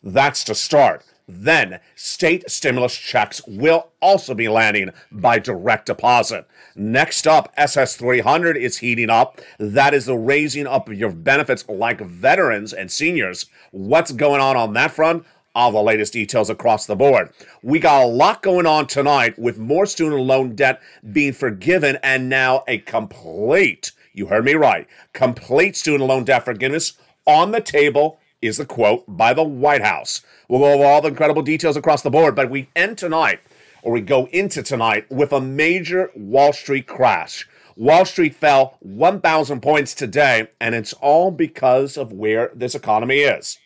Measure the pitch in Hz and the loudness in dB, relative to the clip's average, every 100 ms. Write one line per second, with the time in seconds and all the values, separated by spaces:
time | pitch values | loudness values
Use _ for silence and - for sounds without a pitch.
0 | 101 101 139 - - 107 - - 104 78 | -2 0 0 -2 -8 -8 0 4 4 2
1 | _ _ - 90 113 160 101 90 _ _ | _ _ -20 -6 0 0 0 -8 _ _
2 | - - 165 180 - - 147 123 123 - | -14 -4 -2 -2 -4 -6 -4 -2 -2 -4
3 | - 120 104 - - 101 151 165 - _ | -4 -2 -2 -6 -16 -2 2 2 -2 _
4 | 185 196 - 113 113 110 110 104 95 - | 2 2 0 -6 0 2 2 0 -6 -12
5 | _ 104 117 117 104 95 104 110 - 120 | _ -2 2 2 -2 -6 -2 -4 -4 -2
6 | 120 123 - 104 _ _ _ - 104 123 | 2 2 0 -6 _ _ _ -10 -2 0
7 | 160 - 156 156 - - 147 - 127 - | 0 0 2 2 2 -2 0 2 -2 -2
8 | 123 123 120 160 170 147 127 - 120 120 | -2 0 2 2 0 -2 -6 -6 -6 -4
9 | 113 113 - - - _ 107 113 139 143 | 0 2 2 -4 -20 _ -2 2 2 2
10 | 120 123 113 143 151 135 139 135 - 101 | -2 -4 0 0 -2 -6 -4 -4 -4 -6
11 | 110 82 82 139 143 123 - 98 113 120 | -6 -4 -2 0 0 -6 -6 -6 -4 -6
12 | 95 87 123 185 151 104 107 104 92 - | -10 -2 0 2 2 -2 -6 -12 -10 -6
13 | 156 170 95 90 - _ _ 95 98 156 | -4 -4 -6 -8 -16 _ _ -12 0 0
14 | 165 123 147 143 135 131 113 107 151 156 | 0 -2 0 2 2 0 -2 -2 -2 0
15 | 160 170 - _ _ 117 123 107 107 110 | 0 0 -8 _ _ 0 2 2 2 0
16 | 104 120 104 120 107 107 120 107 - 98 | -2 -6 -4 -2 -2 -2 0 0 -2 2
17 | 139 123 87 _ - _ 117 160 160 139 | 4 4 0 _ -20 _ -2 2 4 6
18 | 123 120 175 220 196 180 165 156 143 139 | 4 4 2 2 0 2 2 2 0 -2
19 | 139 143 117 - 120 110 113 160 202 - | 2 2 2 -2 -6 -4 -2 0 0 -2
20 | 160 143 131 131 131 110 135 131 _ _ | -2 -2 0 0 0 0 0 0 _ _
21 | 110 107 143 131 131 98 120 180 147 135 | -4 -2 -2 -2 -6 -4 0 2 0 -2
22 | 135 131 127 135 131 131 - 113 - 113 | -2 -2 -2 0 2 0 -2 -8 -4 -6
23 | 107 - 85 82 110 170 160 85 - _ | -6 -16 -14 -6 0 2 2 -2 -14 _
24 | _ 95 101 107 127 156 139 87 - - | _ -12 -2 0 2 2 2 2 -6 -20
25 | _ - 127 120 - 135 196 - 156 143 | _ -2 -2 -2 -2 0 0 -2 -2 -2
26 | 131 131 123 127 123 110 131 156 - _ | 0 0 0 0 -2 -6 -4 -4 -6 _
27 | _ _ - 151 180 233 - 147 147 139 | _ _ 2 4 2 -2 -2 0 2 2
28 | 156 156 _ _ 113 107 147 113 104 113 | -2 -4 _ _ -6 -6 -10 0 2 2
29 | - 90 113 131 160 131 147 139 104 80 | -4 0 0 2 -2 0 0 2 0 -2
30 | - - _ _ _ 127 143 143 139 147 | -8 -12 _ _ _ 2 4 6 6 4
31 | 151 135 151 151 143 156 165 147 160 147 | 2 0 0 0 -2 -2 -2 -2 0 0
32 | 143 143 160 110 131 135 127 170 190 233 | 2 4 4 2 -2 -4 -6 -2 -2 -2
33 | 180 160 135 90 _ _ _ _ 120 117 | -4 0 0 -2 _ _ _ _ -4 -4
34 | 101 139 135 175 196 156 - 127 113 104 | 0 0 0 -4 -4 -6 -6 -2 0 0
35 | - 131 143 139 131 135 160 180 160 180 | -4 -2 0 0 -2 -2 0 0 -2 -4
36 | 185 117 101 131 147 143 - 139 127 - | -4 -8 -2 4 4 2 -6 -6 -6 -2
37 | 127 90 80 - - _ _ - 120 165 | 0 0 -4 -14 -18 _ _ -4 4 4
38 | 185 - 156 - 151 135 135 _ 92 101 | 4 0 -2 2 2 4 2 _ -18 0
39 | 165 196 170 160 143 139 147 151 139 - | 0 2 0 0 -2 -4 0 0 0 -8
40 | 123 131 139 117 110 _ 113 117 104 - | -4 2 2 2 -2 _ -4 -4 -8 -4
41 | 143 156 185 170 160 - 131 131 139 147 | 2 2 2 -2 -6 0 2 2 0 -6
42 | 123 98 107 110 120 117 123 - - 107 | -12 -4 -2 0 -2 -4 -8 -6 -2 0
43 | 120 139 143 92 - - | 2 2 2 0 -8 -16